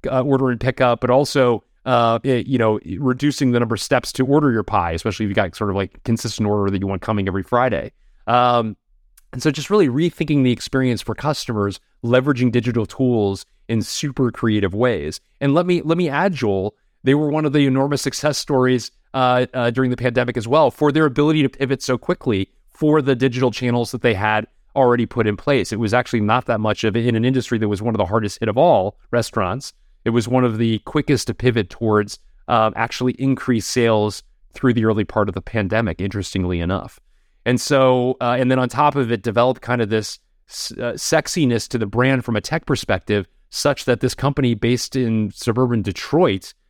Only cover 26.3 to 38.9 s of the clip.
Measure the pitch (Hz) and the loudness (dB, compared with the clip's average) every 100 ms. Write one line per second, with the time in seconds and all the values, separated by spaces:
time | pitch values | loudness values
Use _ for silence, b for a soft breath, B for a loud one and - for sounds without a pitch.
26.3 | 120 - 113 107 107 110 104 117 113 120 | 0 0 -2 -2 0 0 0 0 2 2
27.3 | 131 127 117 107 101 110 110 92 110 104 | 0 0 -2 0 -2 -2 -2 0 0 -2
28.3 | - 113 107 170 123 95 - _ 120 113 | -4 -4 2 4 4 2 -6 _ -4 -2
29.3 | - 92 117 - _ _ _ - 117 113 | -2 -2 -4 -10 _ _ _ -2 0 0
30.3 | 127 123 110 117 110 - 151 143 135 - | 0 2 0 0 -2 -2 -4 0 -2 -2
31.3 | 113 127 117 95 - 113 104 104 - _ | -2 0 0 -4 -4 2 2 0 -8 _
32.3 | _ - 117 110 - 117 - 127 - 135 | _ -2 2 2 0 -6 -2 -4 0 -2
33.3 | 127 - 120 - - 117 110 104 101 - | -2 0 -2 0 0 2 4 0 -4 -16
34.3 | _ _ - 131 117 110 107 101 - 104 | _ _ -2 0 2 2 0 0 0 -2
35.3 | 92 - 113 98 107 113 82 98 101 92 | -2 -6 -4 -2 0 -2 -4 -4 -4 -6
36.3 | 98 90 87 85 92 - - _ _ _ | -4 -2 -2 -2 -4 -6 -18 _ _ _
37.3 | _ - 127 - 143 131 127 123 131 123 | _ -2 -2 2 2 4 4 0 -2 -2
38.3 | 123 127 131 123 127 147 | 0 2 2 0 2 2